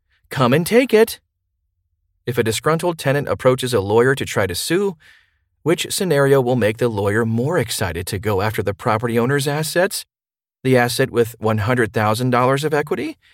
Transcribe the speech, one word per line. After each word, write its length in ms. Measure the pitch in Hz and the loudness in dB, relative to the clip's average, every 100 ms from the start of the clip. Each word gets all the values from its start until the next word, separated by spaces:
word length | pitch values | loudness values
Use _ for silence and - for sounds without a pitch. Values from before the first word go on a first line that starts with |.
| _ _ _ | _ _ _
come 240 | - 123 | 0 2
and 140 | 147 170 | 2 4
take 280 | 226 269 | 2 4
it." 260 | 214 226 - _ _ _ _ _ _ _ _ _ _ | 4 4 0 _ _ _ _ _ _ _ _ _ _
If 140 | - 123 | -6 -2
a 40 | |
disgruntled 560 | 110 107 151 165 175 165 | -2 -2 -2 -2 -2 -2
tenant 300 | 139 139 135 | -2 -2 -2
approaches 460 | - 131 131 127 | 0 2 2 0
a 60 | 117 | -2
lawyer 340 | 95 110 127 | 2 4 4
to 100 | 139 | 2
try 220 | 101 120 98 | -2 -2 -2
to 80 | |
sue, 420 | 85 - 170 196 170 - _ _ _ _ _ | -2 -2 0 0 -4 -18 _ _ _ _ _
which 300 | 147 175 - | -2 -2 -2
scenario 480 | - 185 143 139 139 | -4 0 2 4 4
will 160 | 120 127 | 2 0
make 220 | 104 113 | 0 0
the 100 | 123 | -2
lawyer 380 | 107 101 107 113 | 0 0 0 0
more 320 | 113 135 175 | -2 -2 -2
excited 480 | 117 - 92 82 101 | -4 -4 -4 -4 -6
to 120 | 98 | -6
go 220 | 101 95 | -2 -2
after 220 | 107 110 | -2 -2
the 120 | 104 | -4
property 440 | 98 123 127 117 117 | -4 -2 0 0 0
owner's 280 | 120 143 143 | 0 0 -2
assets? 600 | 147 156 175 196 - - _ _ _ _ _ | -4 -2 0 -2 -4 -12 _ _ _ _ _
The 140 | 131 127 | 0 2
asset 340 | 120 120 135 | 2 0 0
with 240 | 104 113 - | 0 -2 -2
one 200 | 107 110 | -2 0
hundred 340 | 104 127 113 | 0 0 0
thousand 380 | 117 107 110 127 | 0 0 0 0
dollars 340 | 120 127 139 | 2 2 0
of 100 | 151 | 0
equity 420 | 151 151 190 302 - _ | -2 -2 -4 -6 -10 _